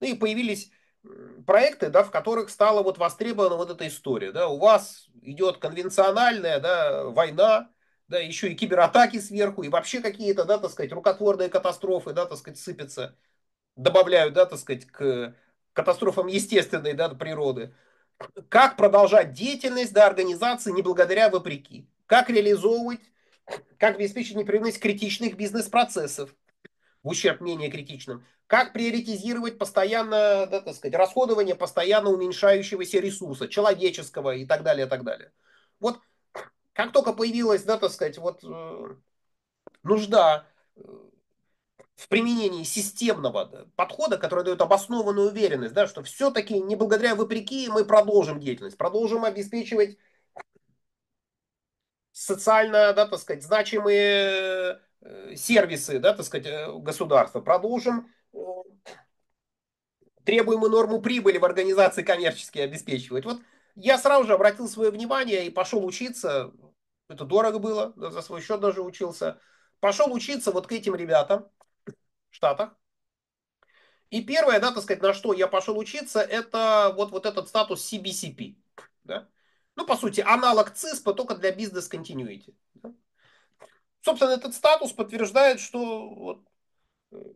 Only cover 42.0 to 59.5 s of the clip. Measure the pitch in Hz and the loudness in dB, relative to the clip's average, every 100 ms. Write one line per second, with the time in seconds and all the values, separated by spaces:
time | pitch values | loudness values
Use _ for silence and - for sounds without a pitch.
42 | - 220 233 233 202 175 160 214 202 - | -4 -2 0 0 -2 -4 -8 -6 -8 -4
43 | 233 185 131 104 90 - - - 185 - | -2 -2 -2 -4 -6 -10 -10 -4 -4 -2
44 | 311 190 160 180 180 180 180 196 196 240 | -2 -2 -2 -2 -2 0 2 2 2 -4
45 | 208 202 202 208 196 139 117 165 202 - | -2 0 0 2 0 0 -2 0 -2 -2
46 | 139 - 277 247 208 202 190 208 214 208 | -16 -4 -2 -2 -2 -4 -2 -2 0 2
47 | 233 208 220 226 202 269 247 214 208 214 | 2 0 -2 -4 -6 -8 -4 -2 4 6
48 | 208 202 151 147 139 120 98 - 170 208 | 6 4 2 -2 -6 -8 -8 -6 -2 0
49 | 226 226 226 196 202 233 - 220 202 - | 0 -2 -2 -4 -6 -8 -2 0 0 -2
50 | _ _ _ - - _ _ _ _ _ | _ _ _ -20 -20 _ _ _ _ _
51 | _ _ _ _ _ _ _ _ _ _ | _ _ _ _ _ _ _ _ _ _
52 | _ - - 196 226 220 220 214 208 202 | _ -12 -8 -4 2 4 4 4 4 4
53 | 208 175 - 151 147 214 208 214 208 202 | 0 -2 -8 -10 -2 -2 0 -2 2 4
54 | 202 202 196 190 190 185 180 - _ _ | 4 2 2 0 -4 -4 -6 -8 _ _
55 | - 98 - - - 233 180 156 143 135 | -20 -20 -16 -10 2 4 4 0 -6 0
56 | 170 202 151 151 143 151 156 160 151 151 | 2 2 -2 -8 -8 -8 -10 -10 -10 -6
57 | 156 135 110 117 - 180 208 240 247 233 | 2 2 2 0 0 0 0 -4 -2 -4
58 | - _ _ - 180 185 190 196 - - | -6 _ _ -16 -14 -14 -16 _ -20 -20
59 | _ _ _ _ _ | _ _ _ _ _